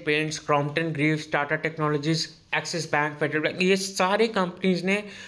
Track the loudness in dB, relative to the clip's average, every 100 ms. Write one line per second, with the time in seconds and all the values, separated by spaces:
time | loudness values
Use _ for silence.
0 | 0 0 0 -4 0 2 2 -2 -2 0
1 | 2 2 0 -2 0 -2 -2 -2 0 0
2 | 0 0 -2 -10 -4 -4 -2 -6 -2 0
3 | 0 0 -2 0 -2 2 2 4 0 0
4 | 2 4 2 2 -2 0 0 2 2 -2
5 | -2 -16